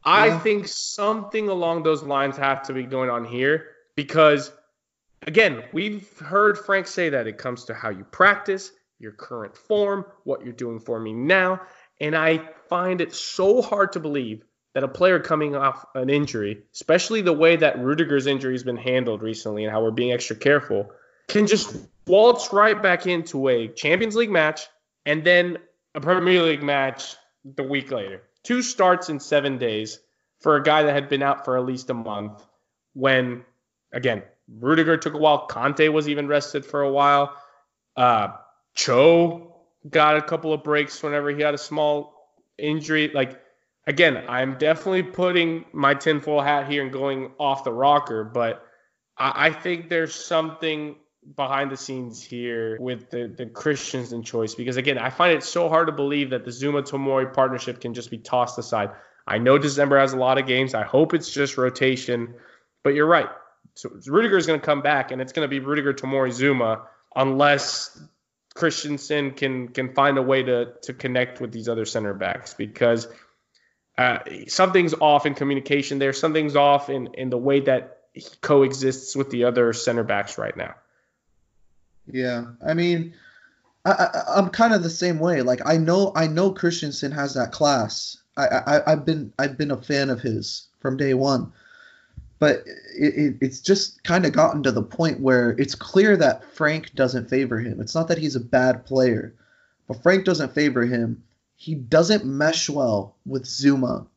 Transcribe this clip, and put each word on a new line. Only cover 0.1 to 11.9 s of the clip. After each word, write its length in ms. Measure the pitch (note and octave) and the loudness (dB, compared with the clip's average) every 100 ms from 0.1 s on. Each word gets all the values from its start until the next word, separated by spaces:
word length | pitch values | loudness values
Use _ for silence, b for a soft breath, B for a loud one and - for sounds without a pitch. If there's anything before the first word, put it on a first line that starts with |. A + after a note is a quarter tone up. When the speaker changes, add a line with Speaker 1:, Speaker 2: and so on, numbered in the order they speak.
| F#3+ A3 | 6 6
Speaker 2:
Yeah. 120 | E3 | 4
Speaker 1:
think 280 | A3 G#3 F3+ | 0 0 -2
something 800 | - - - G#3 A3 G3+ A3 G#3 | -10 -10 -4 -2 -2 -4 -4 -2
along 320 | F#3 E3+ E3+ | -2 -2 0
those 220 | D#3+ D3+ | 0 0
lines 340 | C#3+ C#3 C#3 C3+ | -2 -2 -2 -2
have 240 | C#3 C3+ | -2 -2
to 100 | C3+ | -4
be 100 | C3 | -8
going 260 | B2+ C3 B2+ | -6 -4 -2
on 160 | A#2+ A2+ | -4 -6
here 440 | A#2+ C3+ D#3+ D#3 _ _ - | -2 0 0 -4 _ _ -10
because, 560 | C#3 D#3+ D3+ D3 C3+ - _ _ _ _ _ _ - | -2 4 6 6 -2 -16 _ _ _ _ _ _ -2
again, 380 | D#3+ G#3 B2+ A#2 | 2 2 0 -8
we've 460 | - G#3 G#3 F#3 _ | -6 -6 -8 -14 _
heard 400 | D3+ F#3+ G#3 G#3 | -4 2 2 2
Frank 260 | - G3 F3+ | -2 -2 -2
say 240 | - E3+ | -4 -2
that 160 | C#3 A2 | -2 -4
it 140 | G#2+ | -8
comes 260 | C3 B2 - | -10 -10 -12
to 80 | |
how 160 | A2 A2+ | -10 -8
you 140 | F#2+ | -8
practice, 680 | G#2 - F#3+ G3+ G3 F#3+ - _ _ _ | -14 4 4 4 -4 -6 -8 _ _ _
your 140 | A2 | -20
current 440 | G#2+ - A#2+ G#2 _ | -20 -14 -12 -12 _
form, 480 | _ G#3+ G3+ G3 F#3 _ | _ 0 0 -2 -8 _
what 200 | - C3+ | -8 -8
you're 100 | B2 | -8
doing 260 | A#2+ A#2+ A2+ | -10 -8 -8
for 200 | - A#2 | -8 -6
me 120 | A2 | -6
now. 500 | A2+ C#3 F#3+ F#3 F#3 B B B | -6 2 2 2 -2 B B B